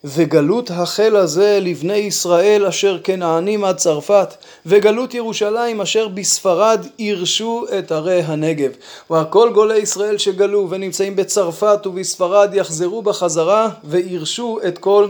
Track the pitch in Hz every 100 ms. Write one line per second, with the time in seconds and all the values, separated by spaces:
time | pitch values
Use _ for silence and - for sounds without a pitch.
0 | 147 139 156 160 147 226 240 175 175 -
1 | 220 214 180 156 208 202 185 151 160 208
2 | 208 - 175 175 196 214 196 165 196 175
3 | - 190 170 165 190 214 196 180 175 151
4 | 143 202 180 - - - 160 202 208 214
5 | 254 247 226 202 208 226 240 220 190 220
6 | 220 190 185 - 190 175 214 220 180 -
7 | 214 196 175 - 226 233 - 202 180 160
8 | 165 180 156 151 156 156 135 - - -
9 | _ 165 156 196 233 208 214 220 202 185
10 | 208 208 202 190 202 202 190 190 190 170
11 | 196 196 190 - 175 160 208 208 196 185
12 | 180 - 175 202 202 196 170 156 175 220
13 | 208 196 175 160 165 208 220 160 147 170
14 | 185 180 156 - 240 220 185 175 190 202
15 | 208